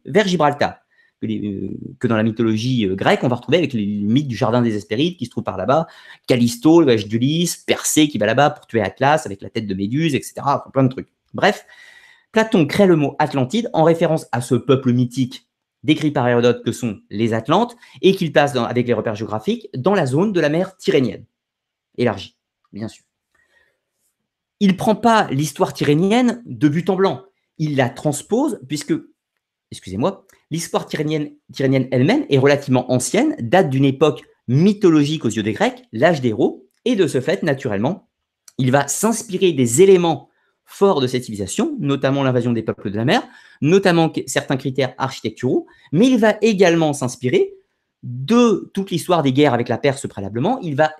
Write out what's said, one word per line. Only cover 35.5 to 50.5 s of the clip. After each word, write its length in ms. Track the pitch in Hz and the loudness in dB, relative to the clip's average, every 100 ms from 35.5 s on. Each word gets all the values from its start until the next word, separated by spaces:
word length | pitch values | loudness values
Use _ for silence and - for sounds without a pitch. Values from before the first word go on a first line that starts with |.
Grecs, 320 | 107 220 254 - | -2 -4 -4 -12
l'âge 300 | 110 156 156 | 0 0 2
des 80 | 123 | -2
héros, 360 | 107 160 - _ _ 226 | 0 -2 -2 _ _ -4
et 100 | 233 | 0
de 100 | 160 | 0
ce 140 | 135 | 0
fait, 220 | 123 196 | -2 -2
naturellement, 680 | 170 135 127 101 120 196 _ _ _ _ _ - | -2 -2 -4 -2 -4 -6 _ _ _ _ _ -4
il 140 | 131 | 0
va 180 | 139 143 | 2 0
s'inspirer 640 | - 214 233 - 180 185 | -2 -2 -2 -6 -2 0
des 300 | 143 120 120 | 2 0 4
éléments 480 | 190 185 175 143 - _ _ _ _ | 6 6 4 -2 -8 _ _ _ _
forts 360 | - 202 160 | 0 2 2
de 40 | 127 | 0
cette 180 | 123 | -4
civilisation, 520 | 127 104 95 - 262 285 | -6 -8 -8 -4 -4 -4
notamment 440 | 147 139 139 139 | -4 -2 0 0
l'invasion 300 | 135 127 120 | 0 0 0
des 100 | 113 | -2
peuples 280 | 110 107 107 | -4 -6 -6
de 60 | 98 | -4
la 80 | |
mer, 180 | 123 226 - - - - | 0 0 -2 -18 -20 -4
notamment 480 | 139 190 196 170 160 | 2 4 4 4 2
que-, 140 | 156 - | -2 -4
certains 300 | 143 - 139 | -4 -2 -4
critères 380 | 139 131 131 - | -4 -2 -4 -2
architecturaux, 720 | 127 - 113 - 123 285 - _ - | -8 -6 -10 -4 -2 -2 -4 _ -4
mais 140 | 151 254 | 2 4
il 120 | 254 | 4
va 200 | 220 214 | 2 2
également 540 | 220 196 185 170 160 | 2 4 4 4 0
s'inspirer 580 | 139 127 - 123 165 392 - _ _ _ _ | -2 -6 -4 -2 0 0 -4 _ _ _ _
de 680 | 127 123 135 233 240 185 - | -14 -8 0 4 4 2 -4
toute 180 | - 196 | -8 -6
l'histoire 320 | 175 - 175 | -4 0 0
des 120 | 143 | 2
guerres 180 | 131 147 | 4 2
avec 160 | 120 120 | 2 -2
la 80 | 117 | -2
Perse 320 | 143 131 101 | -2 -2 -8
préalablement, 500 | - 98 110 160 | -10 -8 -4 -2